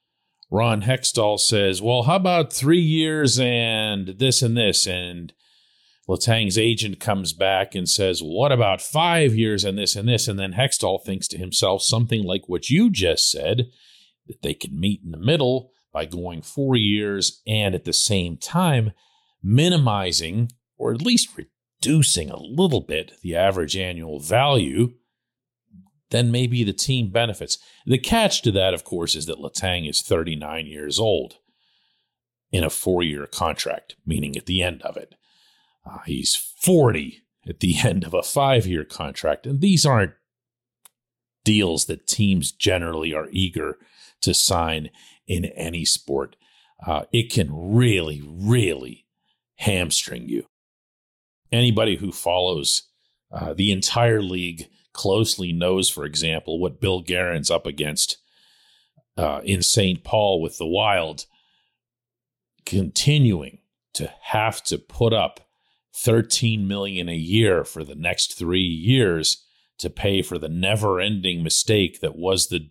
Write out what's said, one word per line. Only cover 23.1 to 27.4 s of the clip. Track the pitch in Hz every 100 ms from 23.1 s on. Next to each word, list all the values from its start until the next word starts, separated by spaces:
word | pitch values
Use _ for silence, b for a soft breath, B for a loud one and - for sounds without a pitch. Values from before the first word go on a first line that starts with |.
| -
the | 90
average | 85 98 95 78 95
annual | 92 87 82 76
value, | 76 110 143 135 78 73 120 - _ _ _ _ _ _ _ - - _ -
then | 120 120
maybe | 120 127 123
the | 107
team | 98 - 131 107
benefits. | 101 117 101